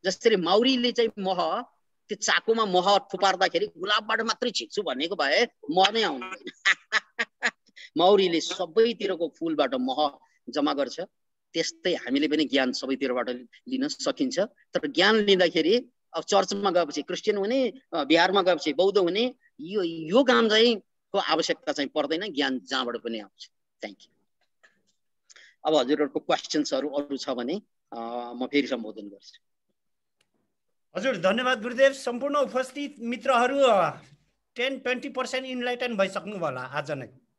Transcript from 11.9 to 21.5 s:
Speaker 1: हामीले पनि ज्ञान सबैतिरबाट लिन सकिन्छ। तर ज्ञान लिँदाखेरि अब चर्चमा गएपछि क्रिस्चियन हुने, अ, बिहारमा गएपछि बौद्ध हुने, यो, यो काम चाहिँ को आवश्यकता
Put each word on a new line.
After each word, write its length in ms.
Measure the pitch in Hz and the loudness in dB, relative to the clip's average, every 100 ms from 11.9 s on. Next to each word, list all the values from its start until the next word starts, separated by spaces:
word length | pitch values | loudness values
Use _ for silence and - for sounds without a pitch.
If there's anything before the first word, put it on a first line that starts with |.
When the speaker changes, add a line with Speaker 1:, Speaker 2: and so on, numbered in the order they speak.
Speaker 1:
हामीले 340 | 156 120 139 151 | -2 -2 0 0
पनि 160 | 151 | 0
ज्ञान 280 | 139 135 127 | 0 0 0
सबैतिरबाट 760 | 120 135 135 135 123 120 123 123 - - | -2 -6 -4 -2 -2 -4 -6 -12 -20 -8
लिन 200 | 127 143 | -4 -4
सकिन्छ। 520 | - - 131 131 147 | -4 -6 -2 -2 -2
तर 460 | 208 _ _ 175 151 | -4 _ _ -6 -4
ज्ञान 300 | 135 196 220 | 2 4 4
लिँदाखेरि 720 | 208 190 175 175 156 233 - _ _ 165 | 4 4 4 2 2 2 0 _ _ -10
अब 60 | |
चर्चमा 480 | - 202 190 202 202 | 2 2 2 -2 0
गएपछि 320 | 175 160 147 | 0 0 -4
क्रिस्चियन 340 | 139 180 - 202 | -8 -4 -2 -2
हुने, 360 | 196 269 247 - _ | 0 0 -2 -4 _
अ, 100 | 165 | -6
बिहारमा 380 | 139 165 180 196 | 2 4 6 4
गएपछि 300 | 180 170 160 | 2 2 0
बौद्ध 260 | 139 190 196 | 2 2 4
हुने, 360 | 175 190 247 - _ _ | 2 0 -2 -4 _ _
यो, 220 | 160 208 | -6 -4
यो 420 | 170 165 156 214 | -4 -6 2 4
काम 240 | 254 240 226 | 6 4 4
चाहिँ 340 | 214 233 214 _ _ _ | 4 4 2 _ _ _
को 60 | 202 | -4
आवश्यकता 540 | - 156 165 | 0 0 2